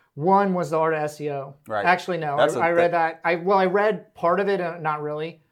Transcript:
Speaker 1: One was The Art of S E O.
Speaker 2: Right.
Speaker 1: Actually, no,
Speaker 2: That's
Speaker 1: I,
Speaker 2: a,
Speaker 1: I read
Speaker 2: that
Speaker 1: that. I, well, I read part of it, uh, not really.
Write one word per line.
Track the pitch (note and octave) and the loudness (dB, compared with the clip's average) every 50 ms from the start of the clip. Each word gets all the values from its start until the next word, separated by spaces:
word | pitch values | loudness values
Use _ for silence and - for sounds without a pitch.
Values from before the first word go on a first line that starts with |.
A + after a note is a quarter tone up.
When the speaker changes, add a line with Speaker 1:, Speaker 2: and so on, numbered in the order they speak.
| _ _ - | _ _ -10
Speaker 1:
One | C#3+ C#3+ F#3 F#3+ G3 G3+ G3 F#3 | -4 2 4 4 4 4 2 0
was | F3+ E3+ C#3+ | -2 -2 -2
The | D#3+ D#3+ | 0 0
Art | D#3+ D#3+ D#3+ | 0 0 0
of | D#3 D3+ | -2 -4
S | D3+ D3+ - | -6 -6 -6
E | D3 D3 | -8 -6
O. | C#3+ C#3 C3+ C#3+ C#3+ _ _ | -6 -6 -10 -12 -16 _ _
Speaker 2:
Right. | - A2+ G#2 G2+ | -6 -4 0 2
Speaker 1:
Actually, | F3 F3 - - - F3+ E3 | 2 2 2 0 -4 -6 -4
no, | D#3+ D3+ C#3 | -4 -2 0
Speaker 2:
That's | D3 C#3+ D3+ E3 | 2 2 2 2
Speaker 1:
I, | E3+ E3+ | 0 0
Speaker 2:
a, | E3+ | 2
Speaker 1:
I | E3+ | 2
read | E3+ F3 E3+ E3 | 2 2 2 2
Speaker 2:
that | E3+ E3 D#3+ E3 - - | 2 0 0 -2 -2 -2
Speaker 1:
that. | E3+ | -2
I, | F3 | -2
well, | E3+ E3+ F3+ G3+ F#3+ | 0 0 2 2 2
I | F#3 | 2
read | F#3 F3 G3+ G#3 A3 G#3 F3 - _ _ | 2 2 2 2 2 0 -2 -6 _ _
part | - - E3+ F3+ F#3 | -2 0 0 2 2
of | G3+ F#3+ | 0 0
it, | G3+ F#3 | 0 -2
uh, | F3+ E3+ E3 F3 | -2 -4 -6 -6
not | D#3 D#3 D3+ D3+ D3 | -4 -4 -4 -4 -4
really. | D3 D3+ D3+ D#3 E3 D#3+ - _ _ | -6 -6 -6 -8 -10 -10 -14 _ _